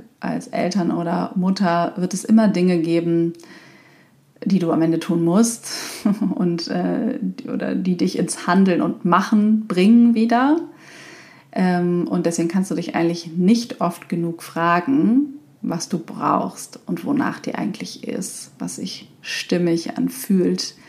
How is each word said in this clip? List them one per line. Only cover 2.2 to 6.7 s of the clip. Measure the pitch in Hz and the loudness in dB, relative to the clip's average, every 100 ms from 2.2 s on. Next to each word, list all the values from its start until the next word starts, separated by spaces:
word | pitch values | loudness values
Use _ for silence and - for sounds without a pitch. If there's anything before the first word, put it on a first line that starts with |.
immer | - 220 214 | 2 4 6
Dinge | 180 180 175 | 4 4 2
geben, | 165 170 170 170 170 165 - - - - _ _ _ _ _ - 170 | 2 2 2 2 0 -2 -16 -20 -20 -20 _ _ _ _ _ -6 0
die | 185 | 2
du | 165 | 2
am | 156 | 2
Ende | 165 165 | 2 0
tun | - 170 | 0 0
musst | 165 190 233 - - - - - | 2 4 2 0 -10 -10 -12 -4
<laughs> | 208 - 190 | -2 0 -2
und, | - 180 170 | 0 -2 -2
äh, | - | -4